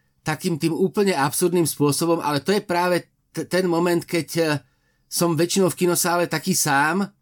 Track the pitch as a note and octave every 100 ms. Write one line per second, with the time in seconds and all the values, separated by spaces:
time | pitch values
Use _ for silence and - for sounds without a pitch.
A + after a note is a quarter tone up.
0 | _ _ - D#3 F#3 D#3+ E3 D3 F#3 G3+
1 | G3+ F#3 E3+ - F3+ F3 D#3+ - C#3+ C#3+
2 | E3 E3 - C#3+ D#3+ G3+ G3+ F3 F3+ F3
3 | - _ _ - D3+ F3 F#3 E3 F3 E3+
4 | - F3 - E3+ D#3+ D3 - _ _ _
5 | _ - E3+ D#3 F3 G3 F#3 - F3+ F3
6 | F3+ F3 E3+ D#3 F#3+ F3 D#3 C#3 D3+ F3+
7 | G3 -